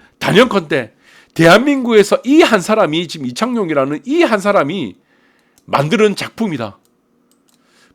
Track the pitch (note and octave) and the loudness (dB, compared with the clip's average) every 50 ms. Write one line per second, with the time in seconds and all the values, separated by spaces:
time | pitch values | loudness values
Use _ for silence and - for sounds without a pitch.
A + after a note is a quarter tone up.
0 | _ _ _ _ - - C#3+ F#3+ B3 A#3+ G3+ G3 E3 D3+ E3 C#3 A#2+ G#2 _ _ | _ _ _ _ -6 0 4 4 2 4 2 -4 -4 -2 -6 -6 -6 -8 _ _
1 | _ _ _ _ _ _ _ - E3 E3 F3 A3 B3 D4 C#4+ C4+ B3 A#3+ A3+ G#3+ | _ _ _ _ _ _ _ 2 4 6 6 4 4 2 -2 -2 -2 2 4 4
2 | G3 - G3+ - - A#3 C#4+ D#4+ F4 C#4 A#3+ G3 E3+ - G#3+ A3 G3 D#3 D3+ E3 | 4 4 0 -4 0 2 4 4 4 4 2 -2 0 -2 0 0 0 0 0 -4
3 | F3+ D3+ - D#3+ C#3 B2 B2 - A3 B3 B3 A#3 G3+ E3 D#3 C#3 C3+ C#3 D3 D3+ | -6 -6 -10 -10 -10 -10 -6 -4 -4 -4 -2 -4 -4 -2 -2 -2 -2 -2 -4 -8
4 | - A#3+ C#4+ E4+ E4+ C#4 A#3 G3+ F3+ G3+ G3 F#3+ D3+ C#3 F3 G3+ D3 G2+ - _ | -6 -4 0 0 0 0 0 -2 -2 0 0 0 0 0 -4 -6 -6 -8 -10 _
5 | _ _ _ _ _ _ _ _ _ _ _ _ _ - - B2 C#3 D3+ E3+ G#3+ | _ _ _ _ _ _ _ _ _ _ _ _ _ -6 -2 -2 -2 0 0 0
6 | G#3+ G#3 F#3+ - - A#2+ _ - A3+ G#3 D#3+ B2 A#2 G#2 G2 _ _ _ _ _ | 0 0 0 -4 -10 -14 _ -6 -6 -6 -4 -6 -8 -10 -12 _ _ _ _ _
7 | _ _ _ _ _ _ _ _ _ _ _ _ _ _ _ _ _ _ _ | _ _ _ _ _ _ _ _ _ _ _ _ _ _ _ _ _ _ _